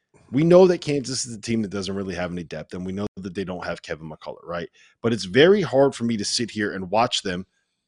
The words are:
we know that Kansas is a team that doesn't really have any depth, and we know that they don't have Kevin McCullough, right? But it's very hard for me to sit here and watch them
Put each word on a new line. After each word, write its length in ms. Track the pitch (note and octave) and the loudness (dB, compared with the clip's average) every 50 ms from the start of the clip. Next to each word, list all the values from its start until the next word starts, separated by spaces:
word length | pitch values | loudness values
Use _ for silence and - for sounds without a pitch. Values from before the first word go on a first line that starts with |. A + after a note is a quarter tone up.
| _ _ _ _ _ - | _ _ _ _ _ -4
we 120 | G#2+ C3+ D#3+ | 0 2 6
know 220 | E3+ F3+ F3+ F#3+ | 8 8 10 10
that 120 | F3+ F3+ E3+ | 8 6 2
Kansas 480 | - D3 C#3+ C#3+ A#2+ A#2+ C3 A#2 - | -2 -2 -2 -2 -2 -4 -6 -6 -8
is 100 | A#2+ A#2 | -8 -10
a 40 | G#2 | -10
team 200 | G#2 A2+ A#2 A2+ | -4 -2 -2 -2
that 100 | A2 F#2+ | -2 -2
doesn't 240 | F#2 G2+ F#2+ F#2 G2 | -4 -6 -6 -6 -6
really 200 | G2 G2 F#2+ F2+ | -6 -6 -6 -6
have 180 | E2+ F2+ F2 | -4 -4 -4
any 120 | F2 F2+ E2+ | -6 -8 -8
depth, 280 | - D#2 D2+ D2+ - | -10 -10 -12 -12 -10
and 140 | - F2+ F2+ | -10 -10 -8
we 60 | F#2+ | -6
know 140 | F#2+ G2 G#2 G#2 _ | -6 -6 -6 -6 _
that 180 | G2 F#2+ G2+ E2 | -10 -12 -10 -8
they 100 | G2+ F#2+ | -6 -6
don't 200 | F2 F2+ F2 D#2+ | -6 -8 -8 -8
have 160 | F2 E2+ - | -8 -8 -8
Kevin 260 | - - E2 D2+ D#2+ D#2 | -10 -12 -12 -10 -12 -14
McCullough, 340 | D2+ - - D2+ - - - | -16 -14 -14 -14 -14 -14 -12
right? 240 | D#2+ E2+ F2 E2 - _ _ _ _ _ _ | -10 -8 -8 -8 -10 _ _ _ _ _ _
But 100 | - A2+ | -4 -2
it's 120 | A#2+ G#2+ F#2 | -2 -2 -4
very 360 | F#2 F2+ B2 D3+ F3+ G3+ G#3+ | 0 4 6 6 6 6 4
hard 340 | E3+ - B2 C3+ C#3 C#3 A#2+ | 2 2 2 4 4 4 2
for 100 | - A#2 | -2 -4
me 120 | A#2 A#2 | -4 -2
to 80 | G2+ G2+ | -4 -4
sit 260 | - - - A#2+ G#2 | -4 -4 -4 -4 -6
here 220 | - G#2+ G#2 F#2+ | -4 -4 -4 -4
and 180 | D2+ F#2+ F#2+ F2 | -4 -6 -6 -2
watch 320 | G2 A2 A#2+ B2 - - | 0 0 0 0 0 -4
them 240 | - G2 F2+ F2+ F#2 - _ _ _ _ _ _ _ | -4 -4 -6 -6 -8 -12 _ _ _ _ _ _ _